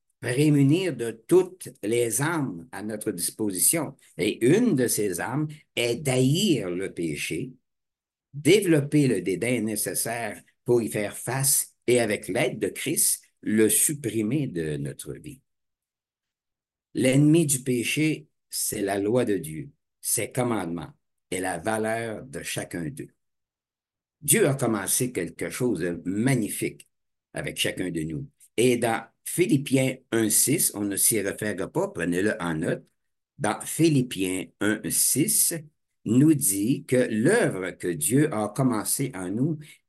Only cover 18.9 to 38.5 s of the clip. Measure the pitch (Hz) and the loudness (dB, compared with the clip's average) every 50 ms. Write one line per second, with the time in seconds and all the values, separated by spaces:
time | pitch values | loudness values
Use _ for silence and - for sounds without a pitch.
18.9 | 98 101 98 104 113 123 120 104 101 92 80 78 78 78 69 71 - _ _ _ | -2 -2 0 0 0 0 0 0 -2 -2 -4 -6 -10 -12 -12 -14 -16 _ _ _
19.9 | _ _ - - - - 104 - - 139 123 123 113 104 92 85 85 85 76 71 | _ _ -6 -4 -4 -2 -4 -4 -4 -2 -2 0 0 -2 -4 -4 -6 -8 -10 -12
20.9 | - _ _ _ _ _ _ _ 87 92 92 92 90 85 80 110 110 110 107 110 | -16 _ _ _ _ _ _ _ -6 -4 -4 -4 -4 -4 -4 -2 -2 -2 -2 -2
21.9 | 110 117 117 113 110 101 - - 71 82 73 - - - 98 - - 90 85 76 | -2 -4 -4 -6 -8 -10 -12 -12 -12 -12 -10 -8 -8 -8 -8 -6 -8 -6 -6 -6
22.9 | 69 - - - _ _ _ _ _ _ _ _ _ _ _ _ _ _ _ _ | -8 -10 -14 -16 _ _ _ _ _ _ _ _ _ _ _ _ _ _ _ _
23.9 | _ _ _ _ _ _ - 147 147 160 151 147 135 139 - 117 110 104 95 90 | _ _ _ _ _ _ 0 2 4 4 4 2 2 0 0 -2 -2 -2 -2 -2
24.9 | - - 127 117 - 98 87 80 - - 90 85 87 - 127 123 107 82 82 87 | -2 -2 -2 -2 -2 -4 -6 -6 -6 -8 -8 -8 -4 -2 -2 0 0 0 -2 -4
25.9 | 87 85 - 87 95 104 117 135 139 120 107 92 - - 113 90 - - - _ | -4 -6 -6 -6 -4 0 0 2 2 2 0 -2 -4 -4 -6 -6 -6 -8 -20 _
26.9 | _ _ _ _ _ _ _ _ _ - 80 76 - - - 104 85 - 92 90 | _ _ _ _ _ _ _ _ _ -8 -8 -8 -6 -4 -4 -4 -2 -4 -6 -4
27.9 | 80 82 78 80 80 71 69 - _ _ - _ _ - 113 127 123 120 113 117 | -4 -4 -6 -6 -6 -8 -8 -10 _ _ -20 _ _ 2 4 4 4 2 2 0
28.9 | 113 - - - _ _ _ - - - 180 214 165 135 143 - 123 135 131 131 | -2 -2 -4 -10 _ _ _ -10 -2 0 2 2 2 2 2 2 2 2 2 2
29.9 | - - _ _ - 113 113 104 104 - - - 135 190 - - - 101 104 101 | -2 -4 _ _ 0 0 2 2 2 2 2 2 2 2 0 0 0 -2 -4 -4
30.9 | 98 95 - - 117 107 98 98 - - 110 107 101 87 92 87 - 151 185 196 | -2 0 2 2 2 2 0 -2 -4 -4 -4 -6 -4 -4 -6 -6 -4 -4 -4 -4
31.9 | - - 85 87 85 87 95 107 107 - 85 85 82 78 85 110 131 - - _ | -4 -4 -2 -2 0 0 0 0 0 0 -4 -4 -4 -2 -2 -2 -4 -4 -8 _
32.9 | _ _ _ _ _ _ _ _ _ _ - 107 107 - - - - - 156 170 | _ _ _ _ _ _ _ _ _ _ -2 -2 -2 -2 -6 -10 -2 2 2 4
33.9 | 151 135 - - - 92 95 92 92 95 - - _ _ 92 104 110 - - 82 | 4 4 2 0 -2 -4 -4 -2 -2 -4 -6 -8 _ _ 0 0 0 0 -2 -4
34.9 | - - - - - 127 160 214 - - - - 170 165 156 - _ _ _ _ | -2 0 2 2 2 0 0 0 2 2 2 0 0 -4 -10 -14 _ _ _ _
35.9 | _ _ _ - 110 123 147 156 160 143 120 95 98 98 101 113 139 - - - | _ _ _ 2 4 6 6 6 6 4 2 -2 0 0 0 0 0 0 0 0
36.9 | 131 123 127 - 110 107 113 151 208 240 214 151 - 95 92 90 87 - - 90 | 2 2 2 2 0 2 2 4 4 4 2 0 -2 -2 -6 -8 -8 -6 -4 -4
37.9 | 87 - - - 113 139 151 - - 107 107 104 | -4 -2 -2 2 2 2 2 2 0 -2 -4 -4